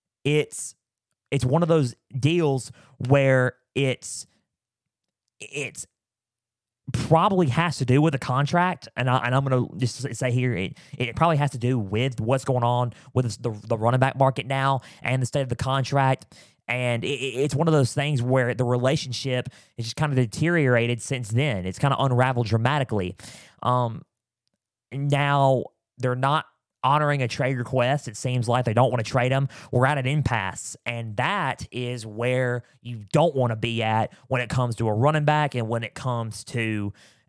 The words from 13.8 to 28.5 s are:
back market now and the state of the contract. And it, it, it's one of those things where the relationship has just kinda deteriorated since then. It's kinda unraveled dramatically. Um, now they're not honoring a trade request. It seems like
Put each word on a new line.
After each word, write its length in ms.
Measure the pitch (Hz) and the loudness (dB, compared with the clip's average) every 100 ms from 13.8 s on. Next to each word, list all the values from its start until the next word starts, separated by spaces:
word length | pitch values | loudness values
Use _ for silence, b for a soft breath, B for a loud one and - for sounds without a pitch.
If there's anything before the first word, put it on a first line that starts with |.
| 113 127 | 2 2
back 180 | 131 131 | 2 2
market 280 | 135 123 123 | 0 0 -4
now 360 | 135 135 135 B B | -2 0 -2 B B
and 220 | - 131 | -4 -2
the 40 | 127 | 0
state 160 | 143 | -2
of 60 | 127 | -2
the 80 | - | -2
contract. 720 | 131 135 120 139 135 131 - B B B - | 0 0 0 2 2 2 -6 B B B -6
And 360 | 123 123 117 | -2 0 0
it, 40 | 107 | -2
it, 300 | 135 131 120 | -4 -4 -2
it's 160 | 147 | -2
one 140 | 139 165 | 0 2
of 40 | |
those 220 | 151 127 | 4 2
things 260 | - 147 139 | 0 0 0
where 320 | 123 131 123 | 2 2 2
the 120 | 117 | 0
relationship 840 | 120 123 127 151 131 117 135 127 120 B B - | 0 2 2 0 -4 -6 -4 -4 -6 B B -10
has 80 | 113 | -8
just 100 | - | -4
kinda 200 | 151 127 | 0 2
deteriorated 840 | 117 - 156 175 135 120 117 120 | 0 0 2 4 4 4 2 -2
since 300 | - 131 107 | -4 -6 -2
then. 340 | 113 147 98 | 0 0 -2
It's 140 | 90 - | -4 -2
kinda 180 | 143 - | 0 2
unraveled 500 | 135 123 127 120 110 | 2 4 2 0 0
dramatically. 680 | 113 120 147 127 107 90 - B B B B | 2 2 0 0 -2 -4 -6 B B B B
Um, 400 | - 123 120 - - _ _ _ _ _ _ _ _ | 0 0 0 -6 -16 _ _ _ _ _ _ _ _
now 720 | 139 143 143 143 143 135 135 - _ _ - | -4 0 0 2 4 4 2 -2 _ _ -6
they're 160 | 127 123 | -4 0
not 300 | 135 151 - _ _ _ | 0 0 -2 _ _ _
honoring 380 | 127 147 147 143 | 2 4 4 2
a 60 | 123 | 0
trade 280 | - 131 127 | 0 -2 -2
request. 520 | 113 131 123 147 - | -2 0 2 0 -4
It 80 | 107 | -6
seems 320 | 127 127 | -2 -2
like 160 | 117 | 0